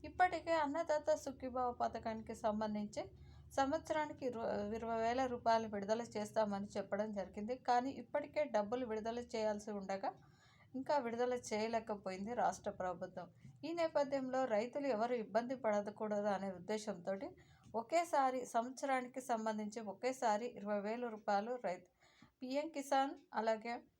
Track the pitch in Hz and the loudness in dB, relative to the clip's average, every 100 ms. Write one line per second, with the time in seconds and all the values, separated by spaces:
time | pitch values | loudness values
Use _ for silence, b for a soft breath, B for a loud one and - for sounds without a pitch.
0 | 302 - 370 339 320 330 294 302 330 302 | -12 2 4 4 0 2 2 0 0 0
1 | 294 302 285 269 262 247 247 240 233 226 | 2 0 -2 -8 -6 -2 -2 0 -4 -2
2 | 226 220 220 220 226 208 214 208 208 277 | -6 -6 -8 -2 0 0 0 -2 -4 -6
3 | 381 B B B B - 269 320 320 311 | -8 B B B B 0 2 2 0 0
4 | 302 302 262 220 214 202 208 226 226 226 | 0 -2 -4 0 0 0 0 -4 -2 2
5 | 226 247 254 240 233 226 220 214 196 220 | 2 2 0 2 4 4 4 -4 0 0
6 | 233 214 208 - 208 202 202 208 196 196 | 0 -4 0 2 2 2 -2 -4 -2 0
7 | 220 202 185 208 214 254 - 247 254 269 | 0 -2 -4 -6 -4 -4 4 4 4 -6
8 | 240 294 294 302 294 220 208 247 247 214 | -4 -4 -2 -2 2 2 2 -2 -2 -2
9 | 220 240 240 226 214 208 214 208 196 196 | -2 -4 -4 0 0 0 -4 -6 -4 -2
10 | 285 381 B B B B B 254 269 294 | -2 -6 B B B B B -8 2 2
11 | 233 226 247 247 - 214 220 233 220 208 | 2 0 0 0 0 0 2 0 -2 -6
12 | 196 185 202 240 175 190 214 202 185 175 | -4 -4 -4 2 2 2 -6 -2 -4 -2
13 | 180 180 175 B B B 294 339 320 311 | -6 -8 -12 B B B -6 0 2 2
14 | 277 277 262 262 254 208 240 285 277 214 | 2 0 0 0 2 2 0 -2 0 2
15 | 233 247 214 208 240 262 226 208 208 208 | 2 0 0 0 0 0 2 2 0 -4
16 | 214 208 208 190 196 180 175 214 214 180 | -2 0 2 0 -2 -6 -4 -4 -2 -6
17 | 175 196 294 - B B B 220 233 330 | -4 -4 -6 -12 B B B -6 2 2
18 | 339 302 262 254 - 233 240 254 277 262 | 4 4 4 2 0 0 0 -4 0 0
19 | 247 262 254 226 220 214 214 233 214 190 | 0 -8 -2 0 0 -2 -4 -6 -8 -2
20 | 247 262 233 208 247 220 202 208 202 233 | -2 2 2 2 0 -6 -2 0 0 -2
21 | 240 214 - 202 220 254 180 180 - B | -4 -4 2 2 2 -2 -2 -4 -8 B
22 | B B B _ 254 269 311 302 277 269 | B B B _ -2 0 0 -6 2 2
23 | 269 320 - 208 226 220 233 240 - | 2 -2 -6 -2 2 0 -2 -8 -10